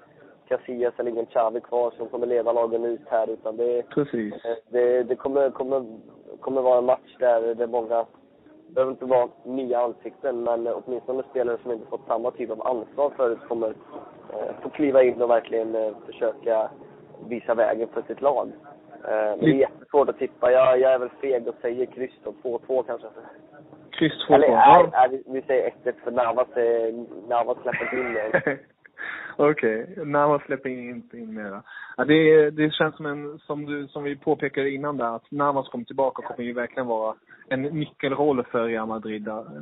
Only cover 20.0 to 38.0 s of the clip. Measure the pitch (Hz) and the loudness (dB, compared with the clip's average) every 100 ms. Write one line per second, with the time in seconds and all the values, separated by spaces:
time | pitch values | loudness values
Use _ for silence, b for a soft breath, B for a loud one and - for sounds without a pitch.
20 | 135 - 127 - 123 127 131 127 131 131 | 2 0 -6 0 4 6 6 6 4 2
21 | 123 - 135 123 120 113 120 120 123 123 | -2 -6 -2 -2 -4 -6 -6 -4 -6 -6
22 | 127 - 110 104 127 117 - 131 117 113 | -12 -10 -14 -10 -8 -6 -2 -2 -2 -6
23 | 113 110 113 - - - - - - - | -12 -18 -20 -20 -20 -20 -20 -20 -10 -2
24 | 160 - - 151 147 113 127 175 165 127 | -2 0 4 6 6 8 10 10 8 4
25 | 127 131 123 131 131 127 120 - 123 - | 2 2 -6 -6 0 0 0 -4 -6 -6
26 | 123 120 117 120 127 127 117 117 113 117 | -4 -2 0 0 0 2 2 2 0 -4
27 | 113 - 110 120 117 127 127 - 117 127 | -12 -12 -2 0 0 -2 -4 -4 -4 -4
28 | 123 110 110 143 147 135 - _ _ - | -4 -4 0 0 0 -4 -8 _ _ -16
29 | B B B B 147 151 113 110 151 190 | B B B B 2 4 0 0 -6 -10
30 | 151 147 147 143 - 139 131 127 120 120 | -2 2 4 2 0 -6 -6 -8 -10 -14
31 | 113 120 113 110 104 98 - B B B | -14 -16 -14 -12 -10 -12 -16 B B B
32 | 131 156 156 156 151 151 151 - 156 - | 4 6 8 8 6 2 0 0 -2 -2
33 | 151 147 147 156 - 147 147 147 139 151 | -10 -8 -10 -12 -10 -8 -6 -8 -8 -8
34 | 143 139 160 143 143 139 139 139 147 139 | -8 -6 -2 -2 -2 -2 -4 -2 -4 -4
35 | 120 117 - 147 143 135 131 123 113 135 | -4 -4 -6 -2 0 0 -2 -8 -8 -2
36 | 131 - - - 120 120 117 - 123 110 | -2 -2 -10 -8 -6 -6 -6 -4 -4 -2
37 | 110 107 _ B B 131 143 156 147 - | -4 -6 _ B B -4 -4 -4 -6 -4